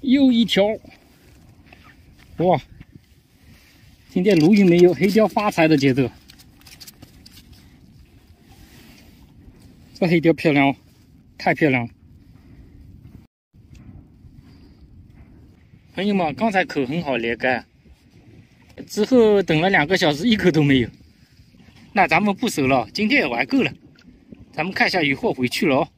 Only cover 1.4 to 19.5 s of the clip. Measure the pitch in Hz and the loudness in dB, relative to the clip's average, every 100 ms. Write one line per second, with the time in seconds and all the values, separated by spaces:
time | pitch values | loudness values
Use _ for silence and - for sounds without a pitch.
1.4 | - _ - - - - - _ _ - | -20 _ -20 -20 -20 -20 -20 _ _ -6
2.4 | 170 156 - - - - _ _ _ _ | -2 -2 -4 -20 -20 -20 _ _ _ _
3.4 | _ - _ _ - _ _ - 185 180 | _ -20 _ _ -20 _ _ -4 0 2
4.4 | 151 208 190 170 180 139 185 214 214 - | 4 4 4 6 4 4 0 2 0 0
5.4 | 208 - 160 156 135 127 123 - _ - | -4 0 2 2 2 0 -2 -6 _ -20
6.4 | - _ - - - - - - - - | -20 _ -20 -20 -20 -20 -20 -20 -20 -20
7.4 | - - - - - - - - _ - | -20 -20 -20 -20 -20 -20 -20 -20 _ -20
8.4 | _ - - - - - - - - - | _ -20 -20 -20 -20 -20 -20 -20 -20 -20
9.4 | - - - - - - 185 170 156 156 | -20 -20 -20 -20 -20 -6 0 2 2 0
10.4 | 170 143 139 135 _ _ _ _ _ _ | 0 2 0 -2 _ _ _ _ _ _
11.4 | - 165 156 131 117 - - - - - | -6 -2 0 -2 -6 -14 -20 -20 -20 -20
12.4 | - - - - - - - - _ _ | -20 -20 -20 -20 -20 -20 -20 -20 _ _
13.4 | _ _ - - - - - _ - - | _ _ -20 -20 -20 -20 -20 _ -20 -20
14.4 | - - - - - - - - - - | -20 -20 -20 -20 -20 -20 -20 -20 -20 -20
15.4 | - _ _ - _ - 202 196 165 139 | -20 _ _ -20 _ -6 -4 -2 -2 -2
16.4 | 220 190 165 151 123 160 151 123 117 117 | -2 -2 -4 -4 -4 -6 -4 -6 -4 -4
17.4 | 127 123 - _ _ - _ - - - | -2 -4 -6 _ _ -20 _ -20 -20 -20
18.4 | - _ _ - - - 208 254 220 202 | -20 _ _ -20 -14 -6 2 4 4 2
19.4 | 190 | 2